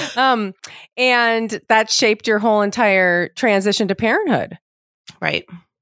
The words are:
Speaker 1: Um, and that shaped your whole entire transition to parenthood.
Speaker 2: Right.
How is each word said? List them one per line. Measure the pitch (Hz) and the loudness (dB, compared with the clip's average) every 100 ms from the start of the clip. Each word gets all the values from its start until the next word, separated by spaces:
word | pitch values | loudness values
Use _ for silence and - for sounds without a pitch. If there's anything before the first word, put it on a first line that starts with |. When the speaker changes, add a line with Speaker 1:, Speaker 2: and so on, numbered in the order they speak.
| 285 - | -4 0
Speaker 1:
Um, | 262 240 202 - - - - - | 0 0 -2 -8 -14 -16 -14 -2
and | 254 247 233 226 226 214 - | 0 2 2 0 -2 -6 0
that | 220 220 | 0 0
shaped | - 226 214 - | 0 2 0 0
your | 214 | 0
whole | 226 208 | 2 2
entire | 202 254 214 190 180 175 175 | 0 0 2 2 2 0 -2
transition | - 247 196 202 196 202 | -2 0 2 2 0 -2
to | 190 | -2
parenthood. | 226 311 392 165 - - _ _ _ _ - - | -2 0 0 -2 -4 -12 _ _ _ _ -20 -8
Speaker 2:
Right. | 160 160 - 175 _ _ | -6 -6 -8 -18 _ _